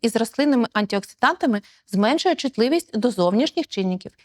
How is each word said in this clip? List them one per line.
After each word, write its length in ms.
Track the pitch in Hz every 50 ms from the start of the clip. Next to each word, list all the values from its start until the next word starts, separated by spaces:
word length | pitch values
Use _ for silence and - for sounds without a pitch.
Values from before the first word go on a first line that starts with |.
із 140 | - 233 -
рослинними 520 | 226 226 - - - 285 294 277 247 226 - -
антиоксидантами 880 | 214 208 196 208 196 202 - - - - 285 339 - - 269 214 202 - - _ _ _ -
зменшує 480 | - 190 202 226 294 - - 370 311
чутливість 600 | - - 262 - - 226 262 311 339 - _ - 220
до 140 | 208 247
зовнішніх 560 | 196 185 175 175 196 220 294 330 - 349 302 -
чинників 440 | - 202 190 185 185 185 - - _ _ _